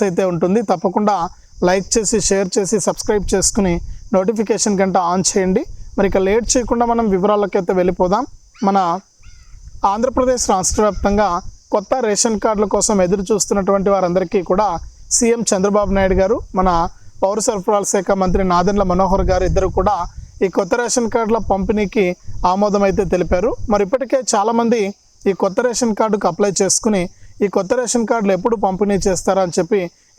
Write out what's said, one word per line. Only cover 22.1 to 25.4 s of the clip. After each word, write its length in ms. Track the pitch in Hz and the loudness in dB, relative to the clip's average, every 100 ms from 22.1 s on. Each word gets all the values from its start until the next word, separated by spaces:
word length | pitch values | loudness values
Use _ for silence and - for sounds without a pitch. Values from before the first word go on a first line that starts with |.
| 180 - - 180 | -2 -8 -2 0
ఆమోదం 320 | 190 208 202 196 | 2 2 2 2
అయితే 160 | 185 180 | 2 0
తెలిపారు. 380 | 180 165 180 220 494 - | 0 0 0 0 -4 -2
మరి 100 | 208 190 | 0 0
ఇప్పటికే 320 | 247 240 269 240 | -2 0 -2 0
చాలామంది 480 | 214 214 233 233 233 196 - _ _ 196 | 0 2 0 2 0 -2 -6 _ _ -4
ఈ 20 | 185 | 0